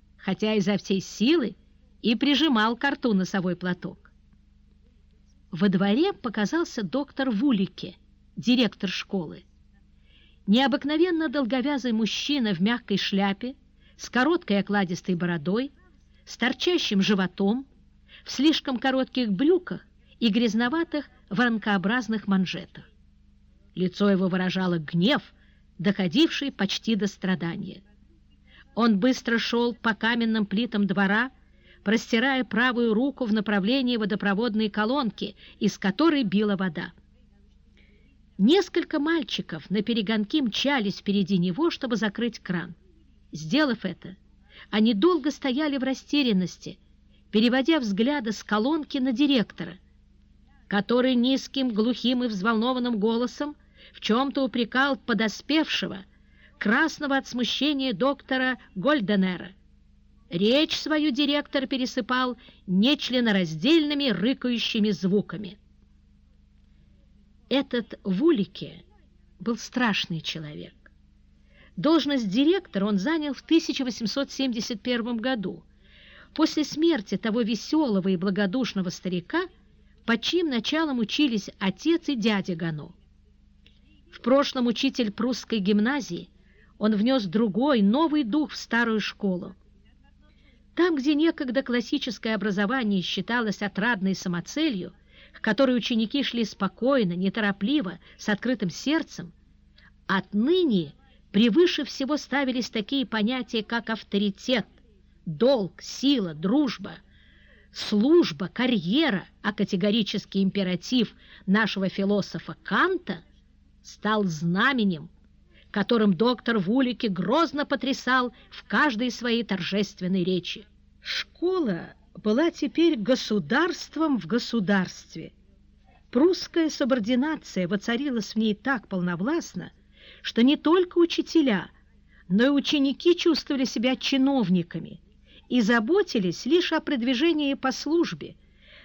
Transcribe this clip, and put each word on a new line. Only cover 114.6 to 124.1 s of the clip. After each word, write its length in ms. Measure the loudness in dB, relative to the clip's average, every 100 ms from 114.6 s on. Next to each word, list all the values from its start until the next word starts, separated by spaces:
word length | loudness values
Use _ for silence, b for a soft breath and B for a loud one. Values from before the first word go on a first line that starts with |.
| 2 2 0 -2 -8 -20 _ _ _ b b
которым 420 | -4 0 2 4
доктор 460 | 4 2 0 -2 -2
Вулике 500 | 0 2 0 0 -4
грозно 560 | -2 0 2 2 -2
потрясал 680 | -4 -4 -2 -4 0 0 0 b b
в 140 | -20 -4
каждой 420 | 0 2 0 -4
своей 320 | -4 -2 -2
торжественной 800 | 0 -4 -2 -2 -2 -4 -2 0
речи. 440 | 0 0 -4 -12 -16 _ _ _
Школа 920 | -10 -10 -10 _ -2 0 0 -2 -6 -18 _ -6
была 280 | 0 2 0
теперь 480 | 0 -4 2 2 2
государством 1200 | 0 0 0 -2 0 0 0 -2 -8 -2 0